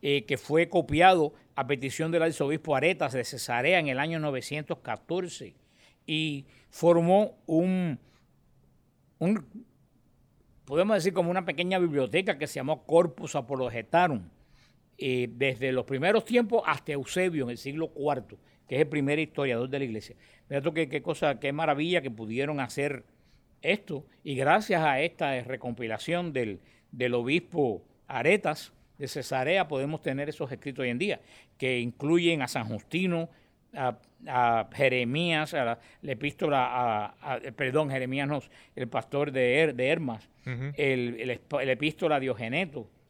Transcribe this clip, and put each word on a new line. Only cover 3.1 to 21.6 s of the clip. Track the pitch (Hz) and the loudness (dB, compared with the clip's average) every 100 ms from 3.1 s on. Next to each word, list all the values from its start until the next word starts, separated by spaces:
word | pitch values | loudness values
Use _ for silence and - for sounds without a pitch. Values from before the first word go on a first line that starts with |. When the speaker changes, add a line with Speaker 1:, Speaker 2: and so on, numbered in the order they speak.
Speaker 1:
de | 127 | -2
Cesarea | - 127 - 120 135 180 | -6 -8 -2 0 4 2
en | 151 | 2
el | 131 | -2
año | 156 165 | -2 -2
novecientos | 151 131 - 147 147 165 | -2 -4 -4 -8 -6 -8
catorce | - 107 - 175 180 - 110 _ _ _ - _ - | -6 -8 -4 -4 -4 -10 -16 _ _ _ -20 _ -4
y | 156 156 143 - - _ | -2 -2 -4 -10 -20 _
formó | - 170 170 170 190 214 - - | 2 6 6 6 4 4 -4 0
un, | 160 180 185 175 127 _ _ _ _ _ _ _ _ _ _ _ _ | 2 4 0 0 -4 _ _ _ _ _ _ _ _ _ _ _ _
un, | 170 220 - 226 - _ _ _ _ _ _ _ _ _ - | 0 0 -2 -18 -20 _ _ _ _ _ _ _ _ _ -4
podemos | 147 196 214 | 0 4 4
decir, | 165 | 2
como | 175 170 | 0 0
una | 180 | 0
pequeña | 175 151 180 185 | -2 -4 0 2
biblioteca | 175 143 127 170 190 147 | 2 2 2 2 0 -2
que | 147 | -4
se | 147 | -6
llamó | 131 151 - | -4 -4 4
Corpus | 165 175 131 160 | 4 4 0 -6
Apologetarum, | 147 120 135 127 117 - 165 180 127 85 _ _ _ _ _ _ - | -6 -4 -4 -2 -4 2 4 4 0 -6 _ _ _ _ _ _ -6
eh, | 135 127 123 | -2 0 -2
desde | 117 139 123 131 | 0 0 0 -2
los | 127 | -2
primeros | - 135 165 214 | -2 -2 2 2
tiempos | - 240 220 233 - | 2 2 4 2 2
hasta | 143 - | -2 -2
Eusebio | 143 131 - 185 160 | -6 -4 0 0 0
en | 123 | -4
el | 120 | -6
siglo | 139 147 160 | -8 -6 -6
cuarto, | 151 143 131 104 101 _ _ _ | -2 -2 -2 -4 -20 _ _ _
que | 127 | 0
es | |
el | 151 | 2
primer | 151 139 147 | 2 0 0
historiador | 151 - 139 117 131 | -2 -2 0 0 -2
de | 139 | -2
la | |
iglesia. | 135 107 - - - - _ | -4 -6 -10 -20 -20 -20 _
Mira | 139 | -2
tú | 143 | 0
qué, | 156 156 | 0 -2
qué | 147 | -2
cosa, | - 151 156 120 | -4 0 0 0
qué | 139 | -2
maravilla | 143 | 0